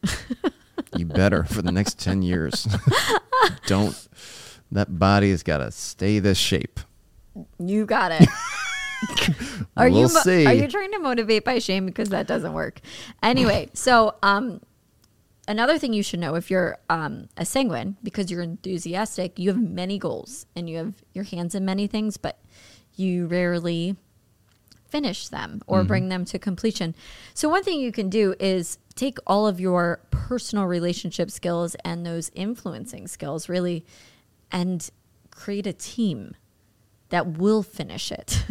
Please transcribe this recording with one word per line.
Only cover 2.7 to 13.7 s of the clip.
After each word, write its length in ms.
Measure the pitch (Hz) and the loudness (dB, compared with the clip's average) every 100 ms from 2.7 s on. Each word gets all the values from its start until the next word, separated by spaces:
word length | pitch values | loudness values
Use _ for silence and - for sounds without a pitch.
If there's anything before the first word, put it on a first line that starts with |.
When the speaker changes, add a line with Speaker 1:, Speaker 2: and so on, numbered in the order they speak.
| 98 - 480 - 440 | 2 4 2 2 0
Speaker 2:
<laughs> 460 | - 508 480 - - | 0 2 2 2 0
Don't. 280 | 98 101 - - - - - - - _ | 2 2 -2 -14 -20 -20 -20 -20 -20 _
That 260 | 98 104 87 | -2 -2 4
body 320 | 95 101 101 | 6 6 6
has 140 | 90 | 4
gotta 260 | - 76 60 | 2 -2 -2
stay 460 | - - - 95 107 | -8 -12 -2 2 4
this 200 | 98 90 | 4 4
shape. 400 | - 92 - - - _ _ - - 202 - - | 2 0 -2 -10 -16 _ _ -20 -20 -18 -18 -8
Speaker 1:
You 260 | 180 208 214 | 0 0 2
got 260 | - 180 | 2 2
it. 160 | 160 - | 6 6
<laughs> 1400 | - - - - - 1077 1047 1017 - - - 269 233 - - | 6 -8 -8 -6 -6 -8 -8 -6 -2 -2 -2 -6 -8 -8 2
Are 100 | - | 4
Speaker 2:
We'll 120 | 180 | 6
Speaker 1:
you 120 | 123 | 6
mo-, 60 | 320 | 6
Speaker 2:
see. 240 | 180 180 147 | 6 6 8
Speaker 1:
are 60 | |
you 140 | - 277 | 6 4
trying 240 | 403 392 | 0 -4
to 80 | 415 | -4
motivate 460 | 294 240 214 214 214 | -2 -2 2 2 2
by 140 | 247 | -2
shame? 260 | - 190 190 | 0 -2 -2
Because 240 | 175 208 | -4 -2
that 160 | 190 - | -2 -2
doesn't 260 | - - | -2 -2
work. 280 | 160 156 - - - - - | -4 -6 -8 -18 -18 -18 -2
Anyway, 480 | 214 254 240 196 - | 2 4 4 2 -2